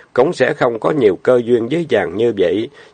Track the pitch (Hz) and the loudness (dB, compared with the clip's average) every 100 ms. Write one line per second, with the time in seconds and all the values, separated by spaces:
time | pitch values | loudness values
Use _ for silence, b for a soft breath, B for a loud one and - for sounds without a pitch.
0 | B - 147 175 120 120 131 113 165 156 | B 0 0 2 -2 0 -2 -2 -2 2
1 | 107 85 - 127 117 120 117 160 165 107 | 2 2 2 0 2 0 0 -4 -2 -2
2 | 82 92 117 104 87 98 117 B B | -2 -2 -2 0 0 0 -4 B B